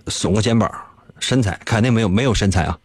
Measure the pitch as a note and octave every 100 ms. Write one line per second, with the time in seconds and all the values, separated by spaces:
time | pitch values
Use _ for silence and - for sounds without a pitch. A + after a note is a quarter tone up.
0 | - - - G#2 A#2 A2+ G2+ - - -
1 | - - - B2+ G#2 - - A2 B2+ A2+
2 | G#2+ G2 C3+ G2+ G2+ F#2 D2 -